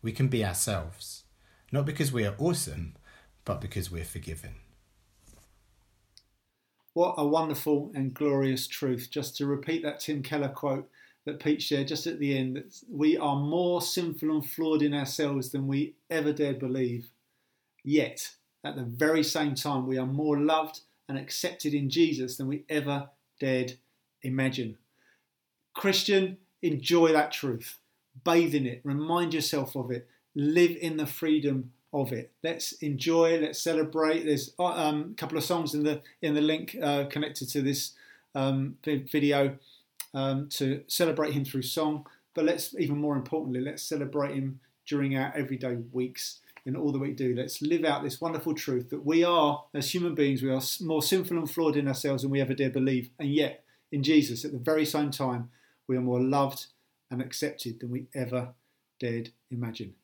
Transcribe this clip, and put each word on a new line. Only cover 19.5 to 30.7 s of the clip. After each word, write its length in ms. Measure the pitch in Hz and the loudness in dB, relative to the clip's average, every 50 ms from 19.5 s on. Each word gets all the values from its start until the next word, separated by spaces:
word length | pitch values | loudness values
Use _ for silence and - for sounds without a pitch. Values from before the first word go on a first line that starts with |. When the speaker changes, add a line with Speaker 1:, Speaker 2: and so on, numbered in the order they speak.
| 139 | 0
Speaker 2:
time, 320 | 135 - 147 143 131 127 | -2 -2 -2 -2 -2 0
we 120 | 131 131 131 | 0 -2 -2
are 100 | 127 127 | 0 -2
more 320 | 135 143 151 151 147 143 | -2 0 2 2 2 4
loved 420 | 143 151 156 156 156 156 - - - _ _ _ _ - | 4 4 4 4 2 0 -4 -14 -18 _ _ _ _ -6
and 100 | 139 135 | -6 -6
accepted 560 | 135 139 - - - 175 175 - - 151 143 | -4 -4 -6 -2 -2 -4 -4 -2 -2 0 2
in 160 | 147 143 135 | 2 2 2
Jesus 460 | 139 165 170 165 147 131 127 123 127 | 6 6 6 6 6 0 -2 -4 -4
than 120 | - 139 131 | -4 -4 -4
we 160 | 143 147 - - | -4 -4 -4 -2
ever 420 | 156 151 139 139 143 139 135 - _ _ _ _ _ _ | -2 0 0 0 -2 -2 -4 -6 _ _ _ _ _ _
dared 340 | 139 135 131 127 127 127 - - _ _ _ _ _ _ _ _ - | 0 2 2 2 0 -2 -6 -12 _ _ _ _ _ _ _ _ -6
imagine. 540 | 131 131 131 131 131 - 131 123 110 104 - _ _ _ _ _ _ _ _ _ _ _ _ _ _ _ _ _ _ _ | -2 0 2 2 0 0 -2 -6 -6 -8 -12 _ _ _ _ _ _ _ _ _ _ _ _ _ _ _ _ _ _ _
Christian, 640 | - - 196 190 - - - 202 196 190 185 185 - _ _ _ _ | 0 2 2 2 4 4 4 4 4 4 2 -2 -8 _ _ _ _
enjoy 500 | - 170 151 135 131 - 170 170 165 160 | -2 0 0 0 2 4 6 8 8 8
that 200 | 156 151 147 151 | 8 6 4 2
truth. 460 | - - - 135 117 117 - - - - _ _ _ _ _ _ _ 127 _ | -2 -4 -4 -4 -4 -4 -6 -12 -16 -18 _ _ _ _ _ _ _ -4 _
Bathe 320 | 175 170 170 170 156 139 | 4 6 6 6 6 2
in 100 | 147 135 | 2 0
it. 160 | 123 120 120 - | 0 -4 -4 -4
Remind 500 | 143 139 143 151 160 170 175 175 165 160 | -2 -2 -2 0 0 0 0 2 0 0
yourself 420 | 160 139 - - 147 135 - - | -2 -2 0 -2 -2 -2 -4 -6
of 160 | 135 123 123 | -6 -4 -4
it. 160 | 127 120 123 _ _ _ _ _ _ | -4 -6 -6 _ _ _ _ _ _
Live 400 | 143 143 147 156 175 175 170 | 0 2 4 6 6 6 6